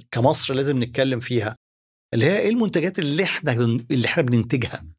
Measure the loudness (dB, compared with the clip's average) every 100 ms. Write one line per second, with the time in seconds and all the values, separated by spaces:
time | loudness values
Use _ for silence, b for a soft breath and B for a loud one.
0 | -6 0 2 2 0 -2 0 -2 -2 0
1 | 0 0 -2 -2 -2 -6 _ _ _ _
2 | _ 2 2 4 2 2 0 0 0 -2
3 | -2 0 -2 -2 -2 0 2 0 0 0
4 | 0 0 2 2 2 -2 -4 -8 -14